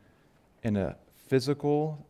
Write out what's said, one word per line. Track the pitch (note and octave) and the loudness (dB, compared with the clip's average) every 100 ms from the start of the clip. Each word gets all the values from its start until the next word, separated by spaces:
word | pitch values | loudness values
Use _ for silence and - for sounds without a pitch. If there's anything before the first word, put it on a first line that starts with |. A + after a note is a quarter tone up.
| - _ _ _ _ _ | -20 _ _ _ _ _
in | A#2 G#2 | -2 0
a | E2 - - - - | -2 -6 -18 -14 0
physical | C3+ B2+ C#3+ D3 D3 D#3 D3 - | 0 2 -2 0 0 -2 -6 -16